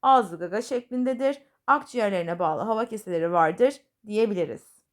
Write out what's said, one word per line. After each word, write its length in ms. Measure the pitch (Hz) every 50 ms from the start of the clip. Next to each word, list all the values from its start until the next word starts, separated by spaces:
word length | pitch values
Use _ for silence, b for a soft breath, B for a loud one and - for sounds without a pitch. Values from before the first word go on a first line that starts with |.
Ağzı 360 | - 262 269 262 226 180 165 165
gaga 220 | 170 175 175 214
şeklindedir. 760 | 240 - 269 247 247 _ 247 254 254 254 262 240 262 269 277 277 b b b b b -
Akciğerlerine 720 | 277 294 - - - 247 220 202 196 180 170 165 175 175
bağlı 220 | 180 160 156 147
hava 240 | 170 220 226 220 233
keseleri 460 | 233 220 214 208 - 180 165 160 170
vardır 420 | 175 175 165 - - - 247 262 277 - _ _ _ _ _ 214
diyebiliriz. 720 | 208 214 226 220 202 180 170 143 113 - _ - _ _ _ _